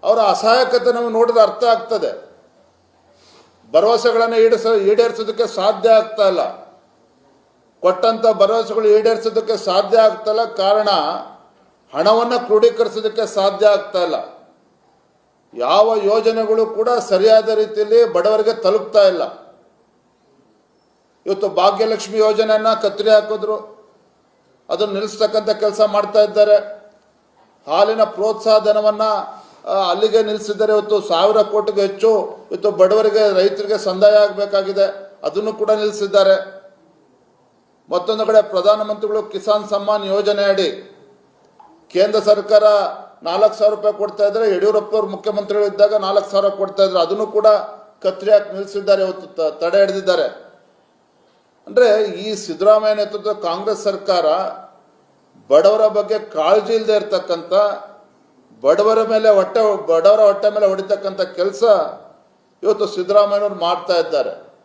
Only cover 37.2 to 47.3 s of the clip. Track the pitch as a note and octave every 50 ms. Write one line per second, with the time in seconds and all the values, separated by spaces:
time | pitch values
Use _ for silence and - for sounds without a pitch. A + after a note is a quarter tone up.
37.2 | _ _ _ _ _ _ _ _ _ _ _ _ _ _ E3 F3+ F3+ A3 A3 G#3+
38.2 | A3 G#3+ A3 G#3+ G3+ G#3 F#3+ F#3 F3 G3+ G#3+ G#3+ G#3+ G#3+ G#3 G#3 A3 G#3 G#3+ G#3+
39.2 | G3+ - - G3 F#3+ G#3+ G#3 G#3 G3+ G3+ G#3 G3+ G3+ G#3 G#3+ G#3 G3+ F#3+ F#3+ G#3
40.2 | G3+ G3+ G#3 G3+ G3+ G3+ G3 F#3+ F#3 D3+ B2+ - - - - _ _ _ _ _
41.2 | _ _ _ _ _ _ _ _ - _ _ _ _ _ - F3+ G3 G#3 G#3 G#3+
42.2 | - G#3 G#3 G#3 G3+ - A3 G#3 G#3+ G#3+ G#3 G3+ G3 E3 - - - - - _
43.2 | - E3 F3 G3 G#3+ G#3+ G#3 - G#3 G#3+ G#3+ G3+ G3+ G#3 G#3 G3+ G3+ G3+ G3+ -
44.2 | G3+ G#3 G3+ A3 A3+ G#3+ F#3 F3 F#3 G#3 G#3 G#3+ G#3 - G#3 A3 G#3 F#3+ F#3+ F#3
45.2 | - G#3+ G3+ G3+ G3+ F#3+ G3+ G#3 G#3 G3+ F#3+ G3 G#3 G#3 G#3+ G#3 G3 F#3+ G3 G3+
46.2 | G3 - - G3 G3 G3 G3 G3 G3 F#3 F#3+ G3 G3 F#3+ F3+ F#3 E3 - G3+ G#3
47.2 | A3 G#3